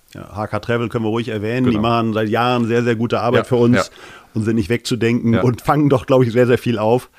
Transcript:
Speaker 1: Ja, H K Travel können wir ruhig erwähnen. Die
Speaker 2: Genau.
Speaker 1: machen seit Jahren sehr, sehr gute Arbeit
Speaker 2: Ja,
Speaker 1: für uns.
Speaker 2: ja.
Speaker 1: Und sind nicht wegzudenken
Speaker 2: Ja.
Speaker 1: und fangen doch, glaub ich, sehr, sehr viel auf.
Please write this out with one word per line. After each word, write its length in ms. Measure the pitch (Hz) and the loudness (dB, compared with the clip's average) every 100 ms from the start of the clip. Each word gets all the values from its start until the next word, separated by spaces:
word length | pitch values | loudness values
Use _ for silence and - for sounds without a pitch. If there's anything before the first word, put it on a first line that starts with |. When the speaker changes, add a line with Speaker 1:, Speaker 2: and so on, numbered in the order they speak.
| _ 98 | _ -20
Speaker 1:
Ja, 200 | - 98 | -16 -10
H 120 | 107 | -8
K 120 | 104 | -8
Travel 300 | - 120 117 | -4 -4 -2
können 160 | 123 110 | -2 -2
wir 40 | |
ruhig 200 | 113 120 | -2 -4
erwähnen. 360 | 107 107 127 127 | -6 -4 0 0
Die 40 | |
Speaker 2:
Genau. 120 | 107 | 2
Speaker 1:
machen 300 | 113 117 113 | 0 0 0
seit 160 | 107 110 | -2 0
Jahren 360 | 113 123 123 113 | 0 0 0 0
sehr, 180 | 117 | 0
sehr 120 | 120 113 | 0 0
gute 260 | 117 107 | -2 -2
Arbeit 200 | 113 120 | -2 -2
Speaker 2:
Ja, 20 | - | -2
Speaker 1:
für 120 | 123 | 2
uns. 180 | 120 110 | 4 2
Speaker 2:
ja. 60 | 90 - - - - | 0 -8 -20 -20 -10
Speaker 1:
Und 100 | 110 | -6
sind 120 | 107 113 | -2 -2
nicht 140 | 95 | -2
wegzudenken 640 | 120 - 120 117 120 117 | -4 -4 -2 0 0 0
Speaker 2:
Ja. 80 | 101 | 0
Speaker 1:
und 200 | 117 120 | 0 -2
fangen 280 | - 147 143 | 0 2 2
doch, 160 | 131 - | 2 2
glaub 180 | 131 | 2
ich, 80 | 120 | 4
sehr, 160 | 113 123 | 2 2
sehr 100 | 120 | 2
viel 200 | 120 110 | 0 -2
auf. 320 | 110 127 - | 0 0 -2